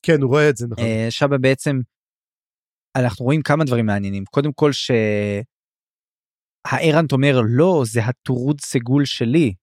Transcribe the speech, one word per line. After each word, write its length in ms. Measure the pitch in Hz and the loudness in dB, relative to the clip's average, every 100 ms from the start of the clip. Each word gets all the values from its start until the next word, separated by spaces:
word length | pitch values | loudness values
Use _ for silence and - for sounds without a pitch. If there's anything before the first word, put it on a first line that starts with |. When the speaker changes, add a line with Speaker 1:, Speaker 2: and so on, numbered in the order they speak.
Speaker 1:
כן, 180 | - 156 | 2 2
הוא 80 | 131 | 2
רואה 200 | 147 151 | 2 2
את 80 | 131 | 0
זה, 100 | 120 | -6
נכון. 160 | 110 | -4
Speaker 2:
אה, 240 | 113 110 113 | -2 0 -2
שבה 280 | - 143 139 | -2 0 2
בעצם, 420 | 131 135 151 135 123 _ _ _ _ _ _ _ _ _ _ 135 | 2 0 -2 -4 -6 _ _ _ _ _ _ _ _ _ _ -2
אנחנו 300 | 123 95 123 | -2 -2 -2
רואים 160 | 151 | 0
כמה 220 | - 147 | 0 0
דברים 220 | 151 120 110 | 0 0 0
מעניינים. 400 | 101 98 98 98 | -2 -4 -8 -4
קודם 280 | - 147 | -2 -2
כל 180 | 135 151 131 - 117 107 104 104 101 117 _ _ _ _ _ _ _ _ _ _ _ - | 0 0 0 -2 0 0 -2 -2 -4 -8 _ _ _ _ _ _ _ _ _ _ _ -6
שהארנט 440 | - 160 151 156 | -2 2 2 2
אומר, 300 | 131 143 127 110 | 2 2 2 2
"לא, 380 | 123 175 170 113 | 2 2 2 0
זה 200 | 113 113 | -2 -2
הטרוד 560 | - - 123 131 147 | -6 -6 -4 -2 -4
סגול 440 | - 131 117 143 139 | -4 -4 0 0 0
שלי" 480 | - 117 156 139 92 | -2 0 2 0 -2